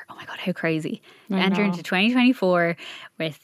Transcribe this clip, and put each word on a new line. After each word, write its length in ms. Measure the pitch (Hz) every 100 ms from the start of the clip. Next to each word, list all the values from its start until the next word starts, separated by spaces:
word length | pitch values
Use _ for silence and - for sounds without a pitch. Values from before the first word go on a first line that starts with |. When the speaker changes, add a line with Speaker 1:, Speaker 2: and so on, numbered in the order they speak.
| -
Speaker 1:
Oh 60 | -
my 80 | -
God, 120 | -
how 140 | 185
crazy. 480 | 175 165 160 156 - - - -
To 80 | 190
Speaker 2:
I 40 |
Speaker 1:
enter 220 | 190 196
Speaker 2:
know. 60 | 202
Speaker 1:
into 140 | 175
twenty 300 | - 185 214
twenty-four 640 | 254 247 254 185 175 170 165 - - - -
with, 220 | 160 147